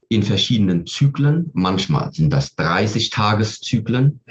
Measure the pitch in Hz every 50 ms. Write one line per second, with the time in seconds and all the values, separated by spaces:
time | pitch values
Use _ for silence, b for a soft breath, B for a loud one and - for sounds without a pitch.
0 | _ _ 117 110 104 101 101 101 - - 120 107 101 95 87 85 85 - - -
1 | 143 139 - - 143 147 156 170 170 - - - 92 - 190 190 - - 76 62
2 | - 71 - - 78 73 71 69 67 - - - 78 80 87 95 104 110 107 113
3 | 107 - - 107 104 104 110 104 110 104 - - - - - 110 110 - 120 123
4 | 135 147 - - - B